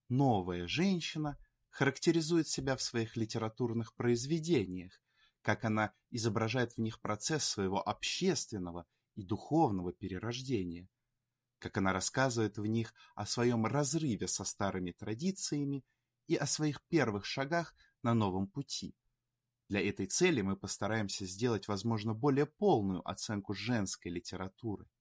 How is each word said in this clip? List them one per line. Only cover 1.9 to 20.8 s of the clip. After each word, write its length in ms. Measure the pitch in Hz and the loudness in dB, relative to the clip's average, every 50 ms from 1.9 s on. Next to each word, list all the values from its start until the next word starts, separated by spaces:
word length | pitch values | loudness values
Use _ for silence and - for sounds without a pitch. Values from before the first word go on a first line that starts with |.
| 131 - - 175 160 165 160 147 175 165 151 | 2 2 4 4 4 4 4 4 4 2 2
себя 300 | - - - 135 135 131 | 2 -2 -4 0 -2 -2
в 60 | 120 - | -2 -2
своих 340 | - - 120 113 113 - | -2 0 0 -2 0 0
литературных 760 | 117 113 107 - 113 113 113 - - 127 117 113 117 113 - - | -2 -2 0 0 -2 -2 -2 -2 -2 -2 0 0 -2 -2 -4 -4
произведениях, 1040 | - 117 120 120 117 123 139 165 165 156 165 170 127 98 92 92 92 87 92 - - _ _ _ _ _ _ _ _ | 0 2 4 4 4 2 0 0 0 2 2 2 2 2 0 -4 -8 -8 -12 -16 -20 _ _ _ _ _ _ _ _
как 240 | - - 107 - - | 0 0 0 0 2
она 300 | 113 107 107 107 104 - _ _ - | 0 2 2 2 0 -2 _ _ -10
изображает 640 | - 120 107 117 101 110 110 110 110 131 120 117 - | -6 -2 0 0 2 2 0 0 2 0 0 0 -2
в 40 | - | -2
них 220 | 113 110 110 - | -4 -4 -4 -6
процесс 440 | - - 104 104 - - 160 147 - | -4 -4 -4 -2 -2 -2 0 0 0
своего 360 | - - - 98 92 - 98 | -2 0 0 0 0 0 0
общественного 1040 | - - 107 - - - - - 175 190 165 - - - - 101 90 87 85 87 85 _ _ _ _ _ - | 0 -2 -4 -2 -2 -4 -2 0 2 2 2 0 -2 -6 -6 -6 -6 -6 -8 -10 -12 _ _ _ _ _ -14
и 80 | - 98 | -12 -6
духовного 680 | 90 107 98 - - 143 160 170 180 101 92 87 90 87 | -4 -4 -6 -4 0 2 4 4 4 2 0 -2 -4 -6
перерождения, 960 | - - 92 95 90 104 117 120 127 131 131 135 104 92 87 85 87 90 - _ _ _ _ _ _ _ _ _ _ _ _ _ - | -6 -8 -8 -6 -6 -6 -6 -6 -6 -4 -2 -2 -2 -2 -2 -6 -10 -12 -16 _ _ _ _ _ _ _ _ _ _ _ _ _ -10
как 200 | - 95 - 104 | -10 -4 0 2
она 160 | 98 95 95 | 2 4 2
рассказывает 640 | 95 - - - 131 131 135 117 117 110 104 - 110 | 2 0 -2 0 2 2 2 2 2 0 0 0 -2
в 80 | 104 | -4
них 260 | 107 110 117 113 - - - - - - | -2 0 -2 -2 -4 -8 -20 -20 -18 -10
о 100 | - 107 | -8 -6
своём 400 | - - - 120 120 123 113 110 | -4 0 2 4 4 4 4 2
разрыве 640 | 107 110 143 147 139 151 165 156 143 107 90 - - | 2 2 0 0 0 0 0 0 0 0 0 -2 -2
со 160 | - - 101 | -4 -4 -4
старыми 480 | - - - 104 98 92 95 92 87 85 | -6 -4 -2 -2 -2 0 -2 -4 -4 -6
традициями 920 | - 107 101 110 117 156 190 190 - - - 160 147 143 139 143 139 - _ _ _ _ _ _ _ _ | -8 -6 -6 -4 -2 -2 -2 -2 -2 -4 -4 -2 -2 -2 -2 -4 -6 -8 _ _ _ _ _ _ _ _
и 100 | - 165 | -2 0
о 100 | - 143 | 0 2
своих 360 | 135 - - 156 151 139 - _ - | 0 0 0 0 0 -2 -2 _ 2
первых 360 | - 160 135 113 101 104 98 | 4 4 4 4 2 -2 -4
шагах 500 | - - - 135 143 165 170 165 - - _ _ _ _ _ - | -4 -4 -4 -2 0 0 -2 -2 -2 -10 _ _ _ _ _ 0
на 100 | 120 117 | 2 4
новом 360 | 113 107 98 90 95 98 98 | 4 4 2 2 0 -2 -2
пути. 460 | - 139 139 - - - - - - _ _ _ _ _ _ _ _ _ _ _ _ _ _ - | -4 -8 -8 -8 -8 -8 -8 -10 -12 _ _ _ _ _ _ _ _ _ _ _ _ _ _ -2
Для 120 | 98 101 | -2 0
этой 260 | - - 196 - 196 | 0 0 0 -2 -2
цели 360 | 185 - - 180 185 165 120 95 | -2 0 2 4 4 4 4 2
мы 140 | 98 98 | 0 -2
постараемся 680 | 95 - 101 - - | -2 -4 -8 -6 -4